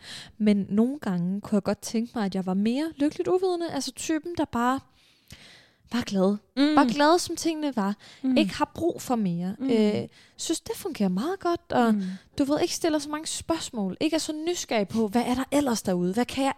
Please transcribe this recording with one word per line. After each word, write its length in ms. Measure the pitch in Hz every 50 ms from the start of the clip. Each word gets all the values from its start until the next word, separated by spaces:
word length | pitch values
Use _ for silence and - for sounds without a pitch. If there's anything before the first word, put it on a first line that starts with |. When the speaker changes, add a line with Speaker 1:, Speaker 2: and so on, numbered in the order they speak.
| - - - - - - - -
Speaker 1:
Men 280 | 214 208 208 202 190 -
nogle 300 | 196 208 226 254 277 302
gange 420 | - 220 180 175 170 180 196 202
kunne 160 | - - 214
jeg 60 | 202
godt 200 | - 196 202 -
tænke 300 | - - - 220 233 240 -
mig, 100 | 240 202
at 80 | 190 180
jeg 120 | 190 180
var 80 | 185 185
mere 380 | 196 208 226 240 277 311 330 311
lykkeligt 320 | - 285 302 - - 339 -
uvidende. 380 | 359 370 381 370 359 339 339 320
Altså 200 | - 277 254 -
typen, 420 | - - - - 320 311 - 349 349 -
der 60 | 302
bare 360 | - - 233 240 247 262 269 - _ _ _ _ _ _ _ _ - - - - - - - - _ _ _ _ -
var 80 | - 240
glad. 340 | 233 - 202 190 185 196 208 208 _ _ -
Speaker 2:
Mm. 200 | 247 277 302 302
Speaker 1:
Var 80 | 285 285 240 220
glad, 240 | 285 285 302 339 359
som 180 | - - 339
tingene 400 | - - 330 320 311 302 285 254
var. 200 | 226 190 196 208 - - - - -
Speaker 2:
Mm. 140 | - 262 254
Speaker 1:
Ikke 180 | 277 320 185 -
har 160 | - 294 - -
brug 280 | - 320 349 - -
for 140 | - - 254
mere. 400 | 226 208 180 170 170 180 185 214 -
Speaker 2:
Mm. 120 | 254 269
Speaker 1:
Øh, 380 | 233 220 214 208 208 233 233 233 _ - - _ _
synes, 240 | - - - 330 -
det 160 | - - 453
fungerer 320 | - - 381 277 - 202 190
meget 320 | 180 185 240 330 392 -
godt, 200 | - 349 339 339 _ -
og 220 | - 254 240 226 220
Speaker 2:
Mm. 80 | 208 190 185 190 185 - _ - -
Speaker 1:
du 60 | 285
ved, 160 | 262 294 294
ikke 120 | 359 339 -
stiller 240 | - - 330 302 311
så 100 | 285 302
mange 160 | 294 302 320
spørgsmål. 720 | - - - - - 330 330 - - - 226 196 185 - -
Ikke 140 | - 311 330
er 40 | 311
så 120 | - - 311 311 311 339
nysgerrig 400 | 359 349 - - 262 220 202 -
på, 200 | - 226 226 202
hvad 140 | 196 240 240
er 80 | 233 247
der 100 | 254 262 -
ellers 300 | - 285 294 254 226 -
derude? 300 | - - 185 175 175 180 190
Hvad 100 | 233 247
kan 200 | - - 262 269
jeg 80 | 269 -